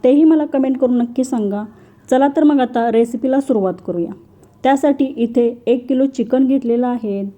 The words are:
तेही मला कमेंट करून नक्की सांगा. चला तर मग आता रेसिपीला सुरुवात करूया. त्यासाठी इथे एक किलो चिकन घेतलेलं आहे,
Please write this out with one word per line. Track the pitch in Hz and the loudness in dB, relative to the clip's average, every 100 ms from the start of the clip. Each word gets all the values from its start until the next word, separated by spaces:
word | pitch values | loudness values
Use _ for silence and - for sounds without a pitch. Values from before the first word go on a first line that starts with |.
तेही | 247 285 | 2 4
मला | 320 311 302 | 6 4 2
कमेंट | 277 262 254 | -2 -2 0
करून | 254 247 | 0 0
नक्की | 233 - | -2 -2
सांगा. | 262 240 208 202 214 - - _ - | -4 -2 -2 -4 -8 -16 -20 _ -2
चला | 254 277 | 2 2
तर | 285 | 4
मग | 302 285 | 2 4
आता | 247 247 233 | 0 0 0
रेसिपीला | 226 233 240 262 269 | 0 0 -2 -2 -2
सुरुवात | 269 233 190 180 - | -2 -2 -2 -4 -8
करूया. | 175 170 202 - _ _ _ | -6 -6 -8 -20 _ _ _
त्यासाठी | 262 277 294 277 269 247 | 0 2 0 0 -2 -2
इथे | 233 240 233 233 - | -2 0 0 -2 -2
एक | 240 247 | -2 0
किलो | 254 269 | -2 -2
चिकन | 262 226 262 262 | -2 -2 0 2
घेतलेलं | 269 233 233 247 | 0 0 -2 -2
आहे, | 247 220 196 202 | -4 -4 -6 -8